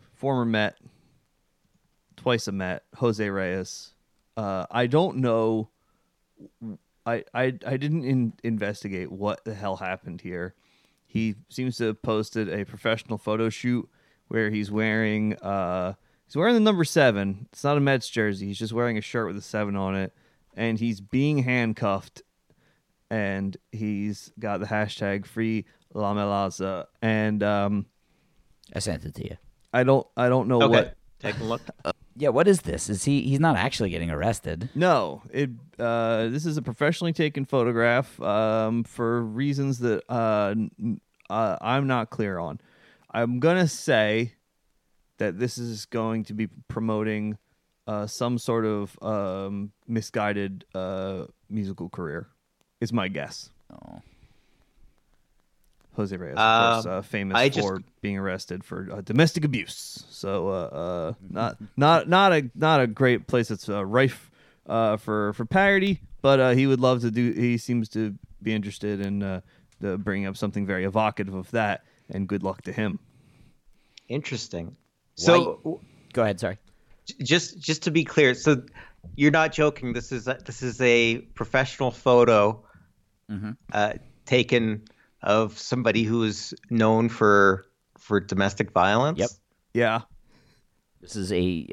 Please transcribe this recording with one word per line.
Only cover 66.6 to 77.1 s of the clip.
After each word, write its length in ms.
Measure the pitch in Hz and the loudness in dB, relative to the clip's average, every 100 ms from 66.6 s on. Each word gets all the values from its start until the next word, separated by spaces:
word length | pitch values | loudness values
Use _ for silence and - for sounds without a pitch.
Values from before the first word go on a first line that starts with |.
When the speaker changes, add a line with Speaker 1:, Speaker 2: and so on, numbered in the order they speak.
| 135 | 4
Speaker 1:
would 140 | 131 | 4
love 200 | 127 123 | 4 4
to 80 | 117 | 2
do. 220 | 110 120 | 0 0
He 240 | 92 123 120 | 2 2 0
seems 300 | - 120 110 | 0 -2 -2
to 240 | 110 110 101 - - | -2 -4 -6 -14 -10
be 100 | 110 | -4
interested 460 | 107 101 - 104 101 | -2 -4 -6 -6 -4
in, 220 | 98 101 | -4 -4
uh, 180 | 98 92 - _ _ - | -4 -6 -10 _ _ -8
the, 160 | 98 95 | -4 -4
bringing 280 | 101 98 98 | -2 -4 -4
up 100 | 98 | -4
something 300 | 104 101 98 | -4 -2 -2
very 180 | 92 | -2
evocative 500 | 95 110 107 - 95 | 0 2 0 0 -6
of 160 | 95 90 | -6 -4
that. 320 | 117 104 98 _ _ - | -2 0 -2 _ _ -10
And 200 | 95 95 | -6 -4
good 140 | 101 | -2
luck 200 | 95 95 | -4 -6
to 100 | - | -8
him. 260 | 92 107 - _ _ _ _ - _ _ - _ - - | -4 -4 -4 _ _ _ _ -20 _ _ -20 _ -20 -8
Speaker 3:
Interesting. 580 | 135 - 123 - 85 85 | -8 -6 -8 -8 -10 -10
Speaker 2:
Why 80 | - _ _ _ - | -14 _ _ _ 0
Speaker 3:
So 640 | 165 175 170 - 160 170 - _ _ | 6 6 6 -4 -6 -8 -10 _ _
Speaker 2:
Go 100 | - | 0
ahead. 160 | 110 92 | 0 0
Sorry. 180 | 101 95 _ _ _ - | -4 -6 _ _ _ -20
Speaker 3:
j-, 80 | - | -16